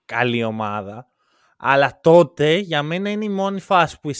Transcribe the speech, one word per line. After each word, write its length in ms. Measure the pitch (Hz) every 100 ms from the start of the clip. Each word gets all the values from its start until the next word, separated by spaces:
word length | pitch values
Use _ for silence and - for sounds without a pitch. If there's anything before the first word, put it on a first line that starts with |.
| -
καλή 380 | 113 123 120
ομάδα, 640 | 113 110 104 104 98 110 127 _ _ _ _ _
αλλά 420 | 120 139 135 -
τότε 520 | 165 170 170 - 147 170
για 280 | 196 151
μένα 260 | 151 175 202
είναι 160 | 208 214
η 40 |
μόνη 300 | 196 196 196
φάση 400 | - 185 160 -
που 100 | 156
οι 40 | 135